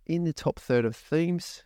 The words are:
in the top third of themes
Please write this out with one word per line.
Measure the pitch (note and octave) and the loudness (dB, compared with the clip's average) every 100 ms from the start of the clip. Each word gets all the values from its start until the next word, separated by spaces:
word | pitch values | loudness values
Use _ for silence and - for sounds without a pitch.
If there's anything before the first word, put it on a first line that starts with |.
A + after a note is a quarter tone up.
| - | -4
in | E3+ | -2
the | E3+ | 0
top | - - - | -2 -2 -2
third | - B2 A2+ | 0 2 2
of | A2+ | -2
themes | - D#3 E3+ F3 - - | -2 0 2 0 -4 -16